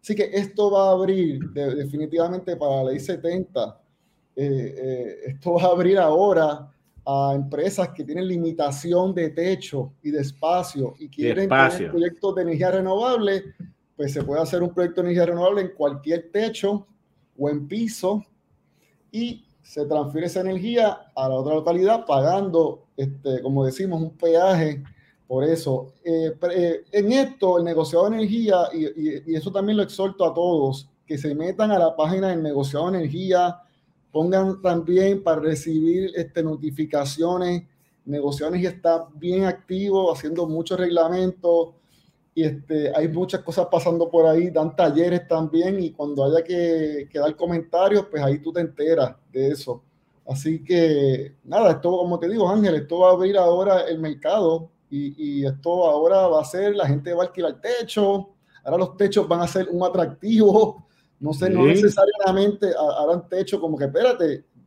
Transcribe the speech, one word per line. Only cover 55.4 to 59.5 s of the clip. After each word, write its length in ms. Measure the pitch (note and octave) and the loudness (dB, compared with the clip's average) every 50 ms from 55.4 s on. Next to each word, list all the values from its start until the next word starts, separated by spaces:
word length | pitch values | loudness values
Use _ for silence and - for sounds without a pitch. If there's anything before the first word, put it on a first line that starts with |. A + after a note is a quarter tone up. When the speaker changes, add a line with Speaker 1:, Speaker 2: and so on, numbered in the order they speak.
Speaker 1:
y 40 | C#3 | -2
esto 400 | C3+ C3+ C#3 - E3+ F3 F3+ F3+ E3 | -2 -4 -4 -4 -2 0 2 2 2
ahora 400 | D3 D3 D#3+ E3+ G3 F#3+ F#3+ F3+ | 2 4 4 4 4 4 4 4
va 120 | D#3+ D#3 | 2 2
a 40 | D3+ | 0
ser, 320 | - - F#3 G3 G#3 G#3 | 0 -4 -2 0 0 0
la 100 | G3+ F3 | 0 0
gente 260 | C#3 C#3+ D3 C#3+ F3 | 0 0 -2 -2 -4
va 120 | F3 E3+ F#3 | -2 -2 -2
a 20 | |
alquilar 340 | F3 - F#3 E3+ D#3 B2+ - | -2 -2 -4 -4 -4 -4 -6
techo, 720 | - A3 B3 A#3+ A#3 A3+ - G#3+ G3+ G3 G3 G3 F#3+ - _ _ _ _ _ - _ | -6 -4 -4 -4 -6 -4 0 2 2 2 2 0 -4 -10 _ _ _ _ _ -12 _
ahora 140 | C3+ D3+ F3+ | -2 0 0
los 180 | F#3 - - | 0 -2 0
techos 300 | - G3+ F#3+ G3+ G#3 F3+ | 0 0 2 4 2 2
van 140 | D#3+ E3+ E3+ | 2 0 0
a 80 | F3 | 0
ser 200 | E3+ | 0